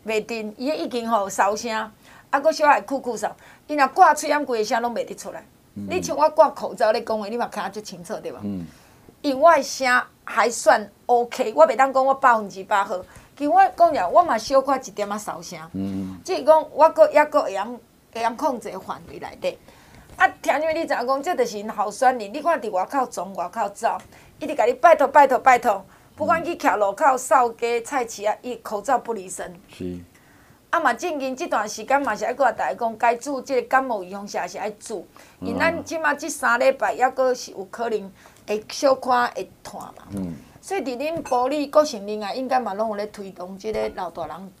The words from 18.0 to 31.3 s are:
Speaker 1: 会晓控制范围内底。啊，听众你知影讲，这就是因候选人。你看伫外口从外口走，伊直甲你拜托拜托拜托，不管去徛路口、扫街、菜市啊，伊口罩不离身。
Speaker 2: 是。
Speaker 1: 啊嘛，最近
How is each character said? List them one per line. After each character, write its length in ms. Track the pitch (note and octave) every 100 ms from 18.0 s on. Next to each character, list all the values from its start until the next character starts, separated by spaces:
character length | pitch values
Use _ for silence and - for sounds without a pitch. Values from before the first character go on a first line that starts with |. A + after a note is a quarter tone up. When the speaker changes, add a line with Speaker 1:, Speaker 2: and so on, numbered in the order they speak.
| _
Speaker 1:
会 80 | A3+
晓 100 | A#3
控 260 | A#3+ D4 B3
制 100 | G3+ F#3
范 220 | F#3+ D#3 -
围 100 | F3
内 200 | - -
底。 180 | F3+ - - - - - - -
啊， 120 | F#4+ -
听 100 | D4 C4
众 80 | D#4+
你 160 | D#4 D#4
知 60 |
影 140 | C#4 B3
讲， 160 | C4+
这 120 | D#4+
就 120 | D4+ A3+
是 120 | G3+
因 100 | G#3+
候 200 | G3+ G#3
选 280 | G3+ B3+ B3+
人。 140 | G3+
你 100 | C4+
看 180 | D#4 D#4
伫 100 | G#3+
外 140 | F#3
口 220 | F#3 C#4 B3
从 280 | - F3+
外 140 | F#3 F3
口 180 | A#3 G3+
走， 260 | - A3+ B3 - - - -
伊 80 | D4+
直 80 |
甲 120 | D4 A3
你 80 |
拜 200 | B3+ F4
托 140 | D#4 C4
拜 180 | D4+ C#4
托 120 | B3+
拜 200 | C4 B3
托， 240 | B3 G3 - _ _
不 120 | - D4+
管 180 | E4
去 100 | D#4+ E4+
徛 200 | C#4 G3+
路 160 | G#3
口、 240 | D4 D4 B3+
扫 320 | - C#4+ A#3+
街、 280 | A#3 A#3 A#3+
菜 260 | A#3 C#4 A#3
市 160 | -
啊， 120 | G3+ -
伊 120 | B3 A3+
口 260 | - G#3
罩 160 | G3+ B3
不 160 | A#3+
离 140 | A3 F#3
身。 240 | F#3+ F3+ F3+ -
Speaker 2:
是。 300 | - F2+ - E2+ _ _ _ _ _ -
Speaker 1:
啊 100 | E4
嘛， 140 | C#4+
最 260 | A#3 E4+ D4+
近 160 | C4